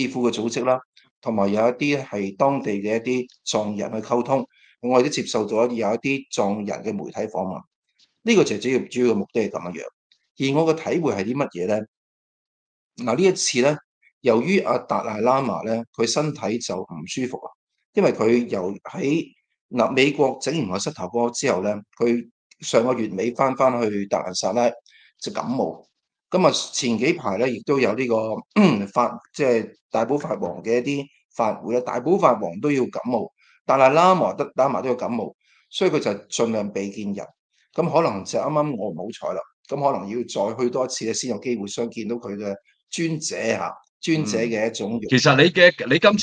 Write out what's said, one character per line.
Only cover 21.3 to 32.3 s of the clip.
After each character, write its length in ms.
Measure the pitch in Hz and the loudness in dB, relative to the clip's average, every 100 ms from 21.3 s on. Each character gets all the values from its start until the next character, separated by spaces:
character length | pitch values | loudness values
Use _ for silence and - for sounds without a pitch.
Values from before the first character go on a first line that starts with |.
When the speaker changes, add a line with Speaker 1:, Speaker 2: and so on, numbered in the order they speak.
Speaker 1:
之 200 | - 135 | 0 0
後 120 | 90 | 0
呢， 120 | 104 104 - - | 0 -4 -8 -2
佢 320 | 120 120 117 _ _ - | 0 0 -4 _ _ -16
上 240 | - 123 | 0 2
個 80 | 123 | 2
月 140 | 120 107 | 0 -2
尾 180 | 95 117 | -2 -2
返， 220 | 120 131 127 | 0 0 2
返 240 | 131 120 | 2 2
去 240 | 110 101 | 0 -2
達 180 | 98 95 | -2 -2
蘭 140 | - 92 | -2 -4
薩 160 | 95 | -2
拉 160 | 113 120 - _ _ _ - | 0 0 -2 _ _ _ -14
就 120 | - | -10
感 180 | 101 110 | -8 -4
冒。 340 | 127 87 - _ _ _ _ - | -4 -4 -6 _ _ _ _ -2
咁 160 | 185 | 4
啊， 60 | 160 - - | 4 2 -4
前 240 | - 127 110 | -4 0 0
幾 160 | 135 | 0
排 240 | 175 107 98 | 0 -2 0
呢， 120 | 131 | 0
亦 100 | 110 | -2
都 160 | - 139 | -2 2
有 140 | 113 | 2
呢 120 | 113 127 | 0 0
個， 280 | 113 110 110 - 214 | 0 0 -6 -2 4
<clears throat> 320 | 185 107 98 | 4 4 -2
發-， 260 | 127 117 - - | 0 0 -2 -10
即 100 | - | -2
係 240 | 135 117 101 - _ | 2 2 0 -12 _
大 160 | 113 | -2
寶 120 | 117 147 | 0 -2
法 160 | - | -2
王 260 | 98 90 85 | -4 -6 -6
嘅 180 | 95 120 | -2 -2
一 20 | |
啲 240 | 139 143 143 _ _ | 0 -4 -6 _ _
法 200 | - 110 | -2 -2
會 200 | 98 98 | -2 -2
啦， 60 | 123 | -2
大 180 | 123 117 | -2 -2
寶 160 | 135 190 | 0 4
法 160 | 160 | 4